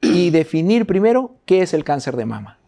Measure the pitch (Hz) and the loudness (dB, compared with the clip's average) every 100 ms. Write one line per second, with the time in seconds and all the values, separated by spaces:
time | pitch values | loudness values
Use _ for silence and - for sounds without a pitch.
0 | 160 175 175 160 156 160 180 233 208 190 | 0 2 2 2 0 0 2 0 0 0
1 | 220 254 247 - - 185 180 156 147 139 | 2 2 -2 -10 0 0 2 -2 -2 -4
2 | 131 123 113 107 101 _ | -4 -6 -6 -10 -14 _